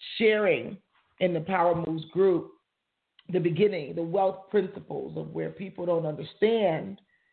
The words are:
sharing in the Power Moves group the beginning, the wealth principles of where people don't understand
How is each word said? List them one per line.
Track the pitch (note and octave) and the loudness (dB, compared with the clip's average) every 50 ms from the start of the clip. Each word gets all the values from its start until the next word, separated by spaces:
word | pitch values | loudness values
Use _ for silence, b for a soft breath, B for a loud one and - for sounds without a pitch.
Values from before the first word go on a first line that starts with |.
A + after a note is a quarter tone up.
| - - - - | -18 -14 -4 2
sharing | A#3 G#3+ G#3+ G#3+ G#3+ F#3 D#3 A#2+ A#2 - G#3 - _ _ _ _ _ _ _ _ | 2 4 4 4 4 2 2 0 -2 -8 -12 -14 _ _ _ _ _ _ _ _
in | F#3 F3+ | 0 0
the | E3+ E3 | 0 -2
Power | D#3+ F3+ F#3+ F3+ E3+ F3 E3+ | -2 -2 0 2 4 4 2
Moves | E3+ E3 D#3 D#3+ D#3+ D#3 - | 2 0 -2 -4 -6 -6 -4
group | - F3 G3 F#3+ F3 D#3+ - - - _ _ _ _ _ _ _ _ _ _ _ _ _ _ - | 2 4 4 6 4 2 0 -6 -14 _ _ _ _ _ _ _ _ _ _ _ _ _ _ -2
the | F3 F#3 | -2 0
beginning, | D#3+ F3 D#3+ D#3+ G#3 G3+ G3 E3 C#3+ C3+ D#3+ | 2 2 2 4 2 2 2 -2 -6 -6 -6
the | E3+ | -6
wealth | E3+ E3 E3+ G3+ F#3+ F#3+ F#3 - - - | -4 -2 0 0 0 0 0 -4 -10 -2
principles | - G#3 F#3+ F#3 - - - - D3 - - C#2 - | 0 0 0 0 -6 -12 -12 -8 -8 -8 -8 -8 -8
of | - - - | -10 -10 -8
where | - E2 D#2+ D#3+ | -8 -6 -6 -6
people | D#3+ - G3+ F#3+ - - F3 | -8 -10 -12 -12 -10 -6 -2
don't | F3 E3+ E3 D#3+ | 0 0 0 0
understand | D#3 D3+ C#3+ D3+ - - _ G#3 A3 A3+ A3+ G#3 F3+ D#3+ D#3 F#3+ G3 G3 - _ _ _ _ _ _ | -2 -6 -6 -10 -14 -2 _ 2 2 4 4 2 2 0 0 -4 -8 -12 -14 _ _ _ _ _ _